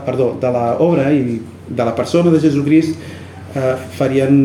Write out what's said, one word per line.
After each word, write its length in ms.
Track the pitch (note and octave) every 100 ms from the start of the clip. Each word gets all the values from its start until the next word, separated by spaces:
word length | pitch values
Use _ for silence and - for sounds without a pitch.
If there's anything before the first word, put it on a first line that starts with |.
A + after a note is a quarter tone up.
| -
perdó, 280 | B2+ B2 A#2
de 100 | B2+
la 140 | B2 A#2 A2+
obra 240 | E3+ D#3+ C3+ D3
i 240 | B2 A2+ - - -
de 200 | A#2+ A#2
la 100 | -
persona 340 | A#2+ E3+ F3
de 80 | D#3
Jesucrist, 560 | D#3 C#3+ C#3+ D#3+ D#3+ D#3+ - - - - - C#3
eh, 200 | C3 C3 - -
farien, 380 | C3 C3+ C3+ C#3